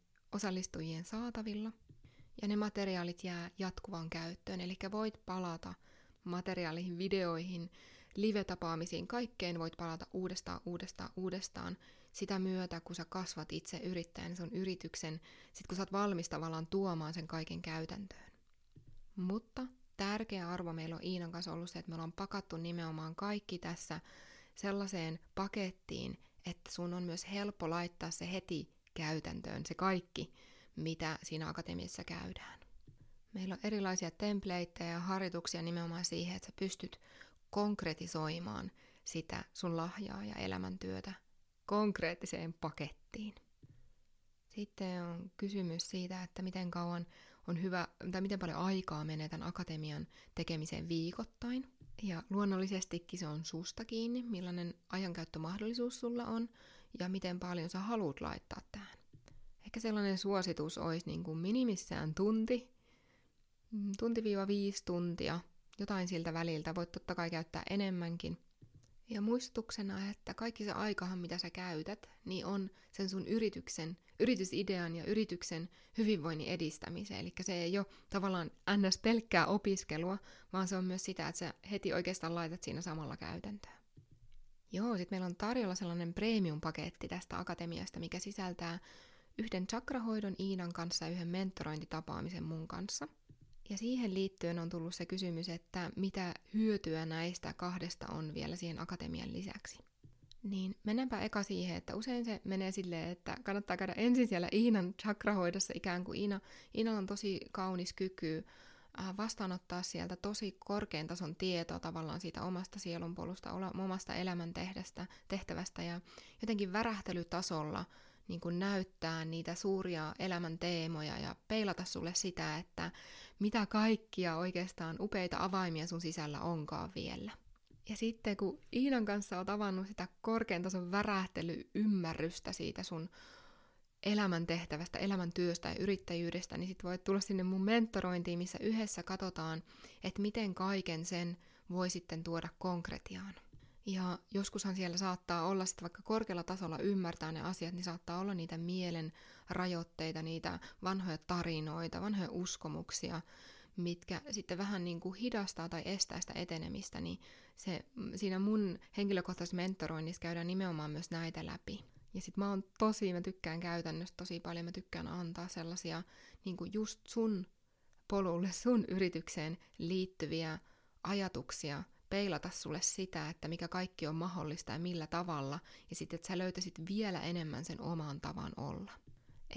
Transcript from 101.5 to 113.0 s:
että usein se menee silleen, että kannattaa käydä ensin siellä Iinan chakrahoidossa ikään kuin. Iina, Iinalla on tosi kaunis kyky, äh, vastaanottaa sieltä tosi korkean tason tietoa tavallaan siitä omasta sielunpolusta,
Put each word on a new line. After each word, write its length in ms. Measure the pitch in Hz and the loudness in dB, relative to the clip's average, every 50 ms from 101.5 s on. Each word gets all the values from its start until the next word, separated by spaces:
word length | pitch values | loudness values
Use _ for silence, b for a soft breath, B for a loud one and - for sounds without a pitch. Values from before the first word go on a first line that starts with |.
| 196 180 180 175 165 | 0 0 0 0 0
että 200 | 170 - - - | -2 -2 -4 -4
usein 280 | 208 226 262 247 240 233 | -2 -2 0 0 0 0
se 160 | 233 208 - - | 0 -2 -2 -2
menee 280 | 190 190 190 185 190 | 0 0 2 2 0
silleen, 360 | 190 202 185 175 170 160 165 170 | 0 0 0 0 0 -2 -2 -2
että 280 | 175 - - - - - - | -4 -4 -4 -6 -6 -4 -2
kannattaa 320 | 196 196 208 208 - 180 | 0 0 0 0 0 0
käydä 160 | 180 190 185 | 0 0 0
ensin 360 | - - 226 247 247 262 240 - | 2 4 6 8 8 8 8 6
siellä 200 | 196 170 175 - | 6 4 4 6
Iinan 420 | - 214 233 240 214 196 180 180 - - | 6 8 8 8 8 8 6 2 0 -2
chakrahoidossa 680 | - 214 202 - - 208 208 190 175 175 180 190 190 - - | 0 0 0 2 4 4 6 6 6 4 4 2 0 0 -2
ikään 280 | - - 190 175 180 180 | -2 -2 0 0 0 -2
kuin. 140 | - - - | -2 0 0
Iina, 220 | 202 202 196 190 B B B B B B B | 2 2 2 0 B B B B B B B
Iinalla 240 | 220 226 226 220 208 | 2 4 4 4 2
on 80 | 190 | 2
tosi 340 | 196 202 202 220 196 190 - - - | 0 -2 0 0 0 0 0 -2 -4
kaunis 400 | - 196 185 190 185 180 185 - | -4 -2 0 0 0 0 0 -2
kyky, 520 | - - 190 190 185 - 175 156 160 160 - B B B B B B B B B B - | -2 0 -2 -2 -2 0 0 0 0 0 -2 B B B B B B B B B B -6
äh, 160 | 185 190 190 | -4 -4 -2
vastaanottaa 680 | 202 214 226 - - 202 185 180 180 - - 180 180 | 0 0 0 0 0 0 0 -2 -2 -2 -4 -2 -2
sieltä 340 | 180 - - 165 175 180 180 | -2 -2 -2 -2 -2 -4 -4
tosi 400 | - - 202 208 - 220 190 - - | -2 -2 -2 -2 -2 -2 -4 -4 -4
korkean 480 | - - 202 208 208 - - 151 156 | -2 0 0 0 0 0 -2 -2 -2
tason 300 | 160 175 175 180 151 175 | -2 -2 -2 -4 -4 -2
tietoa 440 | - 190 185 180 165 165 - 165 170 | 0 2 2 4 2 2 0 -2 -4
tavallaan 400 | - 165 165 160 160 151 - 180 | -4 -4 -4 -2 -2 -2 -2 -4
siitä 220 | 180 160 - - | -4 -4 -4 -2
omasta 360 | - 185 185 180 190 - - 202 | -2 -2 -2 -2 -4 -6 -8 -6
sielunpolusta, 760 | - 180 170 170 | -4 -4 -2 -2